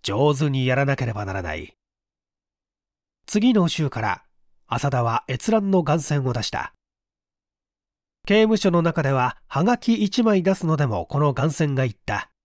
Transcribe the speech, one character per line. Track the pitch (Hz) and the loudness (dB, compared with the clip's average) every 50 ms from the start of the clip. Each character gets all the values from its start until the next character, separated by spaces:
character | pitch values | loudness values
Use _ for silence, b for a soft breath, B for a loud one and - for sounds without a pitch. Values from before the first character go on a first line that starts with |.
上 | - - 101 110 139 147 147 | -4 -4 0 2 2 2 2
手 | 135 151 147 | 2 0 -2
に | 135 135 127 | 0 0 0
や | 127 127 | 0 0
ら | 135 139 | 0 0
な | 139 139 | 0 -2
け | - 131 | -2 -2
れ | 120 110 | -4 -4
ば | 107 104 | -6 -6
な | 95 95 | -6 -6
ら | 98 | -6
な | 90 82 78 | -6 -6 -8
い。 | 80 78 - _ _ _ _ _ _ _ _ _ _ _ _ _ _ _ _ _ _ _ _ _ _ _ _ _ _ _ _ _ _ _ | -8 -10 -14 _ _ _ _ _ _ _ _ _ _ _ _ _ _ _ _ _ _ _ _ _ _ _ _ _ _ _ _ _ _ _
次 | - - 214 214 254 | -2 0 2 4 4
の | 240 214 170 | 4 4 2
週 | 165 - - 156 139 | 2 0 -2 -4 -4
か | - 120 | -2 -2
ら | 110 104 92 - _ _ _ _ _ _ _ _ _ | -2 -2 -4 -4 _ _ _ _ _ _ _ _ _
浅 | _ 117 117 - 139 | _ -6 -2 -2 0
田 | 131 127 120 | 0 0 0
は | 117 113 123 _ | 0 -2 -2 _
閲 | - 131 113 - - | -6 -8 -4 0 0
覧 | 220 220 202 196 | 0 2 2 2
の | 190 180 156 | 2 2 2
願 | 135 151 165 | 2 0 0
線 | 147 - 151 143 131 | 0 -2 -2 -2 0
を | 127 | -2
出 | 117 117 | -2 -4
し | 107 - | -6 -6
た。 | - - 65 - _ _ _ _ _ _ _ _ _ _ _ _ _ _ _ _ _ _ _ _ _ _ _ _ _ _ _ _ _ _ _ | -6 -6 -8 -10 _ _ _ _ _ _ _ _ _ _ _ _ _ _ _ _ _ _ _ _ _ _ _ _ _ _ _ _ _ _ _
刑 | - 202 220 220 | 2 4 4 4
務 | 220 220 | 4 2
所 | 202 - 196 | 2 2 2
の | 175 170 | 2 2
中 | 165 170 - 170 143 | 0 0 -2 0 0
で | 139 | 0
は | 139 131 123 123 - _ _ | 0 0 0 -2 -4 _ _
ハ | _ - 139 170 | _ -2 0 2
ガ | 220 240 | 2 0
キ | 240 - - 226 202 | 0 2 0 2 2
一 | 208 196 - - 226 | 0 0 0 2 2
枚 | 220 208 190 | 4 2 4
出 | 170 190 190 | 2 0 0
す | - - | 0 0
の | 160 160 | -2 0
で | 143 147 | 0 0
も | 123 107 90 82 | 0 -2 -4 -4
こ | _ - 139 | _ -2 0
の | 151 147 127 | 0 2 2
願 | - 131 160 | 0 -2 -2
線 | 143 - 160 147 135 | 0 0 -2 0 0
が | 131 131 | 0 -2
い | 123 | -2
っ | 104 _ _ | -4 _ _
た。 | - 107 98 - _ _ _ | -6 -4 -4 -6 _ _ _